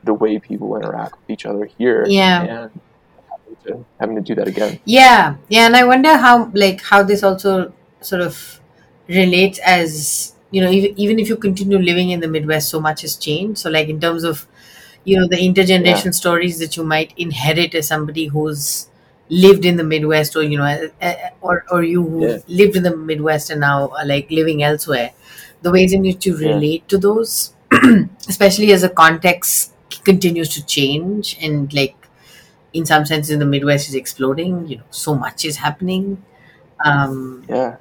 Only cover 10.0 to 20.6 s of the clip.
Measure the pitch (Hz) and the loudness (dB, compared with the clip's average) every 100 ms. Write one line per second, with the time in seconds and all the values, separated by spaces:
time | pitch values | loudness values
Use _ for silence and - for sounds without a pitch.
10 | 147 - - _ _ 190 185 190 202 196 | -6 -6 -10 _ _ 0 2 2 0 -2
11 | 208 226 220 220 202 185 196 196 180 175 | 0 0 -2 -2 -4 -4 0 0 2 0
12 | 180 175 160 156 151 156 147 160 156 151 | -2 -4 -4 -4 -2 -4 -4 -4 -4 -6
13 | 156 - 156 151 202 208 170 156 156 156 | -10 -10 -6 -6 -6 -6 -4 -2 -4 -4
14 | 170 165 165 151 - _ - - - _ | -4 -2 -4 -6 -12 _ -20 -20 -20 _
15 | 185 190 180 175 185 185 185 185 175 196 | 0 2 2 0 2 2 2 2 2 0
16 | 190 180 180 170 180 165 160 165 160 156 | -2 -2 -2 0 -2 -4 -8 -6 -2 -2
17 | 160 - 170 120 139 160 165 165 147 156 | -4 -8 -8 -4 -2 0 -2 -4 -4 -4
18 | 151 156 156 151 156 147 143 - - _ | -6 -6 -6 -4 -4 -6 -8 -8 -12 _
19 | _ _ _ 170 190 196 175 175 160 156 | _ _ _ 6 8 8 4 0 0 -2
20 | 151 156 151 156 151 147 | 0 0 0 -2 -2 -2